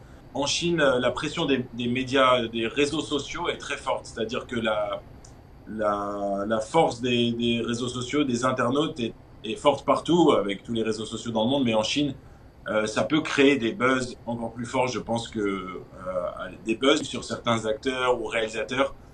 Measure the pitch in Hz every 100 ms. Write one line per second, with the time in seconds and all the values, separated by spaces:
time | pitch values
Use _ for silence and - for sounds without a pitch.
0 | - - - 131 139 - 170 170 139 127
1 | 123 - 151 170 151 127 120 117 120 127
2 | 131 135 127 123 113 113 113 131 143 156
3 | 135 143 131 156 170 - - 139 131 113
4 | - 120 110 120 - 120 110 107 101 101
5 | - - - - - - - 107 104 101
6 | 101 101 101 98 104 110 - 165 147 113
7 | 123 120 120 117 120 120 113 117 123 123
8 | 120 147 139 117 127 127 120 143 160 -
9 | 113 - - - 110 107 147 113 - 131
10 | - 175 156 107 98 98 - 113 110 110
11 | 107 113 120 110 113 143 120 110 107 143
12 | 143 131 - - - - - 107 107 -
13 | 110 156 151 - 139 135 113 98 127 131
14 | 117 - - 117 117 123 117 131 127 110
15 | 90 113 - 110 101 98 92 92 - -
16 | 92 90 87 - - - 98 110 131 151
17 | 135 117 - 117 120 113 110 107 135 127
18 | 127 117 107 113 110 110 107 127 139 -
19 | -